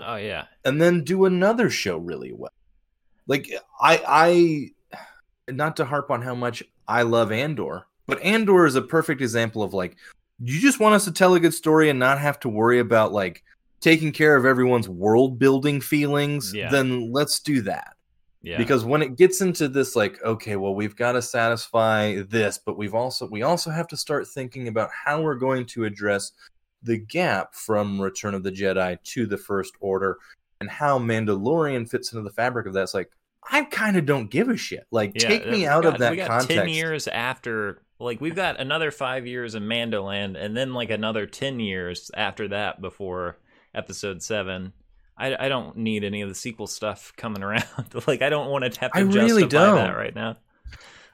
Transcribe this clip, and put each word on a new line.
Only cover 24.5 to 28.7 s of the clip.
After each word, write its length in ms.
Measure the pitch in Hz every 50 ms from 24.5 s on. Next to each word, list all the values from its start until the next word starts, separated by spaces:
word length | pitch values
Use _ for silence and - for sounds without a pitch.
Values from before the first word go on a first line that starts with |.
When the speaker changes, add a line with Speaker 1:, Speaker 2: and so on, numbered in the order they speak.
| - 135 123 117
Speaker 2:
about 220 | 107 113 104 -
how 300 | - - - 147 147 156
we're 120 | 160 156 139
going 300 | 120 127 131 131 127 120
to 180 | 113 - 123 110
address 480 | 107 101 101 107 104 101 98 - - - _ - - _ _ _ _ _ _
the 160 | - 113 117 107
gap 560 | 107 107 - 170 180 151 107 95 - - -
from 440 | - - - 110 104 104 101 98 98
Return 360 | 98 95 92 - - 104 98
of 80 | 95
the 100 | 92 98
Jedi 460 | 95 95 101 95